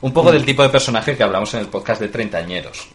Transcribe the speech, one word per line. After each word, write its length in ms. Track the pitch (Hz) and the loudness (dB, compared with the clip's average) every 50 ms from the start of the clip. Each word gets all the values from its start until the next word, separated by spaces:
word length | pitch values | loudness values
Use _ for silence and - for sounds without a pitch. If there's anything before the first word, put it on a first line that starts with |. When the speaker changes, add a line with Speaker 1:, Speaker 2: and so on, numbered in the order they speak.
Speaker 1:
Un 120 | - 135 131 | -6 -2 0
poco 160 | 165 160 170 | 2 4 6
Speaker 2:
Mm. 40 | 160 | 6
Speaker 1:
del 120 | 143 123 | 4 4
tipo 180 | 139 135 139 139 | 2 2 4 4
de 60 | 131 | 4
personaje 460 | 135 135 - 135 117 110 113 - 110 | 4 2 2 2 0 -2 -2 -2 0
que 80 | - 113 | 0 0
hablamos 300 | 98 95 95 104 - - | 0 0 0 -2 -4 -4
en 80 | 117 | -6
el 60 | 104 98 | -6 -6
podcast 340 | - 98 - - 110 - | -8 -6 -4 -4 -4 -4
de 80 | 107 101 | -4 -6
Treintañeros, 760 | - 113 113 101 - 85 85 87 90 87 - - - - - - | -6 -6 -6 -6 -6 -6 -6 -6 -6 -8 -8 -10 -14 -18 -18 -18